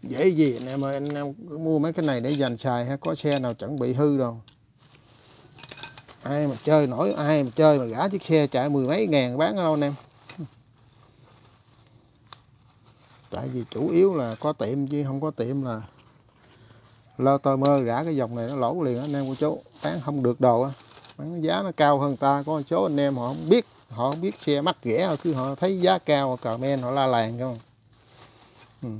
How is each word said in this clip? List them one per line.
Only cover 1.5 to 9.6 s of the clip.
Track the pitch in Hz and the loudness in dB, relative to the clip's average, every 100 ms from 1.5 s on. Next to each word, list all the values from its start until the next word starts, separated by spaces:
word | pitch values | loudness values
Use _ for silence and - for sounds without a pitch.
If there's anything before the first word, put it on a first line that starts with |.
| 156 | -6
mua | 160 156 | 0 2
mấy | 151 | 2
cái | 165 156 | 0 0
này | 127 | 0
để | 123 | 0
dành | 147 143 117 | 0 0 0
xài | 135 120 | -2 -2
ha, | 120 139 | -2 -4
có | - | -4
xe | 160 151 143 | -2 0 2
nào | 127 | 0
chuẩn | 113 98 143 | -6 -8 -4
bị | 123 | -2
hư | 127 147 143 | 2 2 2
đâu. | 123 113 - _ _ _ - - _ - - - - - - - - - - - | 0 -4 -16 _ _ _ -20 -20 _ -20 -20 -20 -20 -20 -16 -10 -10 -10 -18 -14
Ai | 127 143 147 | -6 -2 -2
mà | 123 | -2
chơi | - 151 143 | 4 4 4
nổi, | 123 185 | 0 -2
ai | - 147 156 | 0 0 2
mà | 135 113 | 0 4
chơi | 156 147 | 6 6
mà | |
gả | 120 113 185 | 2 -2 -2
chiếc | 196 | -2
xe | - 160 143 | 2 4 4
chạy | 131 139 | 0 2
mười | 143 127 | 0 0
mấy | 170 214 | 0 2
ngàn | 147 127 123 | 2 2 0
bán | 160 | 0
đâu | 208 | 0